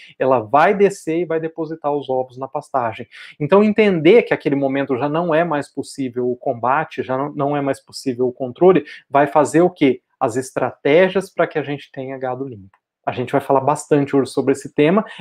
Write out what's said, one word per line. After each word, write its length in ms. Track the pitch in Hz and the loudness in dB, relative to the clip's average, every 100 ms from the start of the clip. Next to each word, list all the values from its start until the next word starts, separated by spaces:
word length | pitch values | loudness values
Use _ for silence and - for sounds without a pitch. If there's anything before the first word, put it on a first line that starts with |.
| - - | -18 -4
ela 220 | 135 127 | 2 2
vai 340 | 107 139 175 | 2 4 4
descer 460 | 202 196 196 - 165 | 4 2 0 -6 -4
e 60 | 170 | -2
vai 140 | 160 | -4
depositar 540 | 160 160 156 160 147 | -6 -8 -8 -6 -4
os 160 | 147 131 | -4 -2
ovos 300 | 131 127 123 | -4 -4 -8
na 80 | 135 | -10
pastagem. 580 | 151 - 135 117 107 117 - - - | -10 -6 -4 -4 -8 -16 -18 -20 -8
Então, 240 | 147 196 | 2 4
entender 600 | 214 208 208 175 151 233 | 4 4 2 4 6 6
que 100 | - | 4
aquele 220 | 147 156 139 | -2 0 0
momento 420 | 139 135 139 123 | -2 -2 -2 -4
já 100 | 143 | -2
não 240 | 160 180 | -4 0
é 120 | 156 | 0
mais 280 | 170 147 135 | 0 -2 -6
possível 560 | - 127 - 127 120 123 | -10 -12 -8 -8 -4 -4
o 80 | 123 | -4
combate, 680 | 143 120 120 143 156 - | -6 -4 -2 -2 -4 -8
já 120 | 117 131 | -6 -4
não, 160 | 143 | -6
não 240 | 147 143 147 | -4 -4 -2
é 60 | |
mais 180 | 139 135 | -4 -6
possível 480 | _ - 135 120 127 | _ -10 -8 -2 -4
o 60 | |
controle, 500 | - 127 120 180 170 - - _ | -4 -10 2 4 4 0 -16 _
vai 200 | 139 147 | 0 2
fazer 340 | 156 185 156 | 2 2 4
o 80 | 180 | 2
quê? 320 | 180 143 120 _ - | 2 0 0 _ -6
As 180 | 113 120 | -4 -4
estratégias 920 | 127 - 127 - 143 156 185 190 185 | -6 -6 -6 -4 2 4 4 0 -6
pra 140 | - 170 | -2 -2
que 140 | 160 | -2
a 40 | |
gente 280 | 135 143 - | -6 -8 -10
tenha 260 | - 131 135 | -14 -12 -8
gado 260 | 127 127 139 | -8 -6 -10
limpo. 340 | 107 95 _ _ _ - | -12 -20 _ _ _ -8
A 60 | |
gente 220 | 123 123 | -6 -2
vai 80 | 139 | -2
falar 180 | - 139 | 2 0
bastante 560 | 131 151 - 147 139 139 | 2 -2 0 0 2 0
hoje 160 | 123 | 0
sobre 220 | - 127 | -2 -2
esse 200 | 135 139 | -2 -4
tema, 300 | - 147 202 214 - | 0 2 2 -2 -12